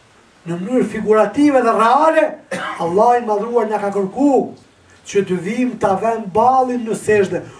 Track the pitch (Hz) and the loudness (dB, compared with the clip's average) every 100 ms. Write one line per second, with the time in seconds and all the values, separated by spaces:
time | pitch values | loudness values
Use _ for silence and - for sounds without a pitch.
0 | _ _ _ _ 165 175 190 254 - 220 | _ _ _ _ -10 -8 -2 -2 -2 -4
1 | 202 214 202 240 294 269 226 208 226 269 | 0 2 2 2 4 4 2 2 2 4
2 | 320 320 302 - - 180 - - 170 185 | 4 2 0 -2 -12 -10 -8 -6 -2 2
3 | 240 240 214 208 226 240 214 214 202 196 | 4 2 0 -4 -2 -2 0 -2 -4 -4
4 | 190 247 285 262 - - _ _ _ _ | -4 0 2 2 0 -10 _ _ _ _
5 | - 202 - 180 175 247 247 214 208 185 | -4 -4 -2 -4 -4 -4 -4 -2 -2 0
6 | 226 226 202 208 240 262 254 247 220 202 | -2 -4 -4 2 4 4 0 -2 -6 -6
7 | - 214 185 170 - | 0 2 2 -4 -10